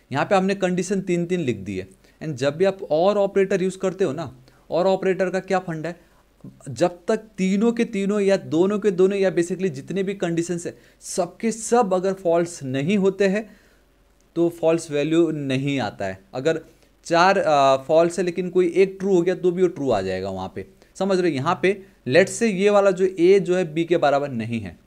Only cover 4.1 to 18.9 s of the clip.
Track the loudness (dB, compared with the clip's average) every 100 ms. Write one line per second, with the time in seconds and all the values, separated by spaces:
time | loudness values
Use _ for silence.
4.1 | -4 -10 -14 _ _ -6 0 0 0 0
5.1 | -2 -2 -4 -2 -4 -2 -6 -8 -10 _
6.1 | _ _ _ -20 -18 -12 -2 -2 -2 -4
7.1 | -4 -4 -4 -2 2 2 0 -2 -2 -2
8.1 | 0 2 0 0 2 2 2 0 2 2
9.1 | 2 0 0 -2 -2 -4 -6 -6 -4 -4
10.1 | -4 -2 -2 -4 -6 -8 -14 _ _ -8
11.1 | -4 -4 -4 -6 -4 0 2 2 0 -2
12.1 | -2 0 0 0 -6 -6 -2 0 2 2
13.1 | 2 0 0 -6 -14 _ _ _ _ _
14.1 | _ _ -2 -2 0 0 0 -2 -4 0
15.1 | 2 2 0 -2 -2 -2 -2 -4 -6 -8
16.1 | -8 _ -4 -2 -2 -6 _ _ _ -2
17.1 | 4 4 4 2 4 4 4 4 4 4
18.1 | 0 -4 -4 -2 2 2 4 2